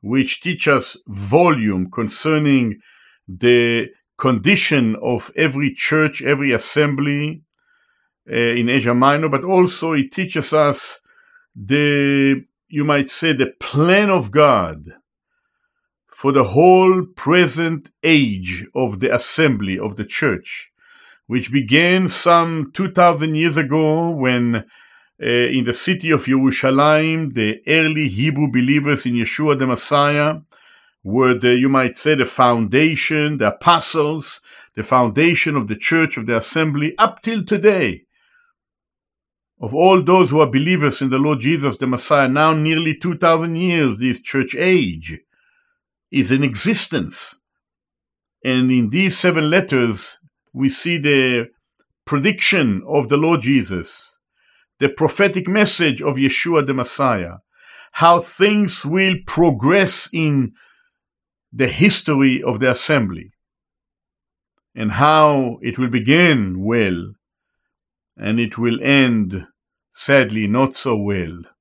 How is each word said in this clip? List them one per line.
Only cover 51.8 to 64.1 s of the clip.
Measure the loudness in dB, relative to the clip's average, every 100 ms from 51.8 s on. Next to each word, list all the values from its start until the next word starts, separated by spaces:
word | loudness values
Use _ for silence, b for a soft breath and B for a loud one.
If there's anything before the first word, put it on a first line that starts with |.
| _ _ -6
prediction | -2 0 0 0 2 0 -2 -2
of | -2 0
the | 0
Lord | 2 0
Jesus, | 2 0 0 -6 -8 -16 -20 _ _ _ _ _ _ _
the | -4
prophetic | 0 -2 2 0 0 -2
message | 0 2 2 -2 0
of | -4 0
Yeshua | 0 0 0 0 0
the |
Messiah, | -2 -4 -2 -2 0 -4 -12 _ B B B B
how | 2 4 4
things | 0 0 2 2 0 -2 -4
will | 0 0 -2 -6
progress | 2 2 2 2 2 2 -2 -8
in | -4 0 0 -2 b b b b b _ _ _ _ _
the | -2 -2
history | 2 2 2 -2 2 2 2
of | -4 -2
the | 0
assembly, | -2 0 0 0 -6 -14 _ _ _ _ _ _ _ _